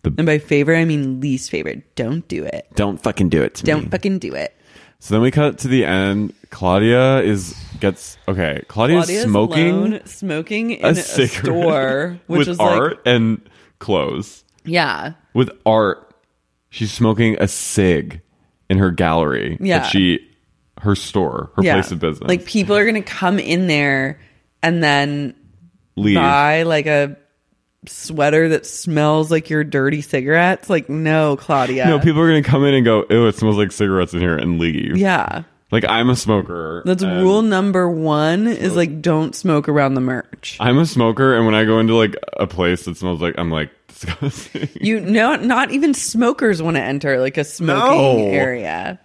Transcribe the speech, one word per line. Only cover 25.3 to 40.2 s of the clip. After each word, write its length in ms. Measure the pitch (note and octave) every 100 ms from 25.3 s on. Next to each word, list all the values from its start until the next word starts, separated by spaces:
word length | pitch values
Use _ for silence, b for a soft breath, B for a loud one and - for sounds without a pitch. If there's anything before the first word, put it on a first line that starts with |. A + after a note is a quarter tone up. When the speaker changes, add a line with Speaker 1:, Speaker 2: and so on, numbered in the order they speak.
| - _ _ - _ _ -
Speaker 1:
Leave. 200 | G#2 F#2+
Speaker 2:
buy, 460 | C#3 C#3+ D3 D#3
like, 220 | E3 D#3 D3+
a 300 | D3 C#3+ D3 _ _ _ _ _ _ -
sweater 640 | - - A2 C#3+ D#3 D#3+
that 160 | D#3
smells 680 | - - - D3+ D3+ D#3 D#3
like 200 | D#3+ D#3
your 120 | D3+
dirty 380 | D3 C#3 C3+ D3+
cigarettes. 680 | C#3+ C#3 C3 D#3+ F3 F#3 -
Like, 180 | E3+ C3
no, 480 | D3+ D#3 D#3 D#3 C#3
Claudia. 500 | - C#3+ C3 C3 B2+
Speaker 1:
No, 120 | D3+
people 240 | E3 D3+
are 40 | E3
gonna 140 | D#3
come 220 | C#3 C#3
in 80 | C#3+
and 100 | C3+
go, 220 | A#2 G#2+ -
"Ew, 160 | A2+ A#2
it 100 | -
smells 220 | A2 G#2
like 140 | G2+
cigarettes 420 | - G2+ F#2+ F2
in 60 | F2
here," 160 | F2 E2
and 200 | F2+ E2
leave. 380 | E2+ D2+ - F#3
Speaker 2:
Yeah. 460 | G3 F3 - - E3 _ _
Speaker 1:
Like, 140 | - -
I'm 220 | A2+ B2
a 80 | B2
smoker, 640 | G#2+ G#2 - E2+ D#2+ E2+ F3
Speaker 2:
That's 160 | F#3
Speaker 1:
and 180 | F#3+ F3+
Speaker 2:
rule 220 | F#3 G#3
number 480 | A3 F#3+ G3+ F#3 F3+
one 560 | E3 D#3+ D3+ D#3 F3+ A3+
is, 280 | A3 F3+ F3
like, 260 | E3 D3+
don't 320 | E3+ D#3 D#3+
smoke 340 | - F#3 D3+ D3
around 260 | D3 C#3
the 60 | C3
merch. 560 | B2+ B2